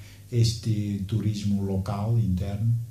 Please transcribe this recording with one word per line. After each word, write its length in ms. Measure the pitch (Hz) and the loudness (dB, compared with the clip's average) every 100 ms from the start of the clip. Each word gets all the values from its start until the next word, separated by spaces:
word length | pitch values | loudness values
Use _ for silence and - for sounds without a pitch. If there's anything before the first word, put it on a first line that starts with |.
| - - - | -18 -20 -2
este 720 | 120 113 - 113 104 104 98 92 | 2 2 2 0 0 0 -2 0
turismo 540 | 107 107 104 104 101 | 0 0 0 0 0
local 540 | 98 95 98 101 113 117 | 0 -2 -2 -2 0 2
interno? 560 | 92 90 95 101 117 117 - | 2 0 0 -2 0 0 -2